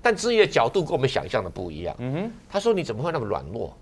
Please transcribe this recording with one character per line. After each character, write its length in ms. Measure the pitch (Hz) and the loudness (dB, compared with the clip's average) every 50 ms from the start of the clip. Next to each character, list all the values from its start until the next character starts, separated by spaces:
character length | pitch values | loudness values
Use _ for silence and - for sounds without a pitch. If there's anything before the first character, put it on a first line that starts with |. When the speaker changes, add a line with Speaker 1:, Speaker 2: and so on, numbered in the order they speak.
| - | 4
Speaker 1:
但 120 | 240 220 | 2 2
质 200 | 175 190 240 233 | 2 0 2 6
疑 20 | |
的 80 | 214 196 | 6 4
角 240 | - - 143 117 117 | 6 6 4 4 4
度 140 | - 196 160 | 2 0 0
跟 80 | - | 0
我 60 | - | 0
们 120 | - 131 131 | 2 2 2
想 180 | - - 69 | 0 -2 -2
象 160 | 87 - 117 95 | 0 -2 -2 -2
的 60 | 87 | -2
不 220 | - - 92 87 | -8 -8 -8 -8
一 100 | 78 76 | -6 -6
样。 140 | 87 - - | -6 -6 -6
Speaker 2:
嗯 160 | - 120 127 135 | -4 -4 -4 -2
哼。 180 | 165 202 233 226 - - | -2 -4 -6 -8 -12 -18
Speaker 1:
他 120 | - - 202 | -6 -4 0
说 120 | 196 233 220 | 2 2 2
：“你 80 | 185 156 | 2 0
怎 120 | - 110 | -4 -4
么 60 | 107 | -4
会 100 | 143 175 | -4 -2
那 60 | 165 | -2
么 80 | 151 113 | -2 -2
软 180 | 101 98 71 65 76 | -2 -4 -4 -4 -8
弱？ 240 | 98 117 98 - - - | -8 -8 -8 -8 -10 -18